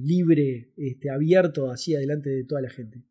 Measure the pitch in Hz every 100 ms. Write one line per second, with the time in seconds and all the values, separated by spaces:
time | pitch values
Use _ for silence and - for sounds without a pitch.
0 | 139 180 165 156 139 120 120 - 139 127
1 | 143 135 156 185 175 147 131 123 - 147
2 | 139 151 139 135 131 143 127 - 113 123
3 | -